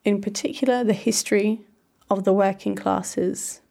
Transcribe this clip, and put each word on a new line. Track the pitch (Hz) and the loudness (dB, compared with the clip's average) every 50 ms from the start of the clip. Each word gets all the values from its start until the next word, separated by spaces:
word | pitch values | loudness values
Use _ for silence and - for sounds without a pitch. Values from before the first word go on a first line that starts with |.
| - | 0
in | 208 202 202 | 0 0 0
particular | 202 214 208 - - - - - 269 254 247 247 | -2 -4 -6 -4 -6 -6 -4 -2 0 0 0 2
the | 247 214 | 2 0
history | 208 202 - 233 214 - - - 214 202 208 214 220 220 - _ _ _ _ _ _ _ _ - | 0 0 0 0 0 0 0 2 2 2 2 2 0 -2 -6 _ _ _ _ _ _ _ _ -2
of | 202 196 190 | -2 0 4
the | 196 | 2
working | 190 202 196 190 190 196 - 208 190 | 4 4 4 2 0 -2 -4 -4 -4
classes | 180 - 196 190 190 185 - - - 180 180 - - - - - - _ _ | -2 -2 -2 -2 -2 -2 -4 -4 -2 -2 -2 -2 -4 -8 -12 -12 -14 _ _